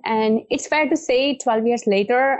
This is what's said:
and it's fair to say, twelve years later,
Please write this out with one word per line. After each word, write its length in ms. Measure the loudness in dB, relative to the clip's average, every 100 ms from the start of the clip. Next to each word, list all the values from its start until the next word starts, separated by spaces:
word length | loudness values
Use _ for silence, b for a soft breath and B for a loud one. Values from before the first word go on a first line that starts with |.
and 380 | -2 0 0 0 -2
it's 200 | -6 -2
fair 200 | -2 0
to 80 | -2
say, 400 | 0 0 0 -2
twelve 300 | 0 0 0
years 200 | 0 0
later, 520 | 0 2 2 2